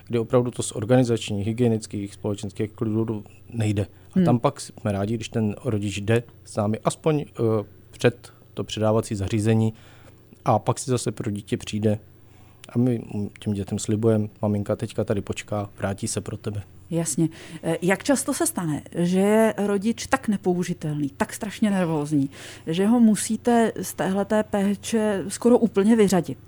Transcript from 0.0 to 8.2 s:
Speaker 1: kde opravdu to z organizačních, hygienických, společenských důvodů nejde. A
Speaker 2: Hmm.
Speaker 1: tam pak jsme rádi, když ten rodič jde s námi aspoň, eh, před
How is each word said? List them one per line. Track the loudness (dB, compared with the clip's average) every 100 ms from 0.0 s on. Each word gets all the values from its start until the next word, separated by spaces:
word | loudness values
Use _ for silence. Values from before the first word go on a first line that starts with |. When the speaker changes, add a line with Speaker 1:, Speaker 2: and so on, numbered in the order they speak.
| -4
Speaker 1:
kde | -4
opravdu | 2 2 2
to | -2
z | -6
organizačních, | -4 2 4 4 0 -2 -2 -2
hygienických, | 0 2 0 -4 -8 -10
společenských | -8 -6 -6 -6 -6 -6 -4
důvodů | -2 -2 -2 -4 -10 -20 -12
nejde. | -4 0 0
A | -2 -8 -4
Speaker 2:
Hmm. | 2
Speaker 1:
tam | 4 4
pak | 2 -2
jsme | -12 -6 -4
rádi, | -2 -2
když | -4 -4
ten | -2 -2 -2
rodič | -4 -2 -4 -4
jde | 0 0 0 -18
s | -10 -2
námi | -2 0
aspoň, | -2 -2 0 0
eh, | -2 -2 0 0 -4 -14 -20
před | 0 0 0